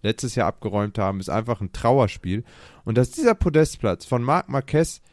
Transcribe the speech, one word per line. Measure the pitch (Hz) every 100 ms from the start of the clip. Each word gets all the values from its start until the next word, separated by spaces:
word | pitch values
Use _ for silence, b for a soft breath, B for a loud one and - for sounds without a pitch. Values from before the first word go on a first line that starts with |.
letztes | 101 113 127
Jahr | 120 95
abgeräumt | - 110 101 104 107
haben, | 95 98
ist | 95
einfach | 95 113 120
ein | 98
Trauerspiel. | - 117 135 110 - 92 101 B B B B
Und | - 113
dass | 127
dieser | - 262
Podestplatz | 220 180 151 156 - 110 87
von | - 127
Marc | 120 165 -
Marquez | 139 131 151 160 - _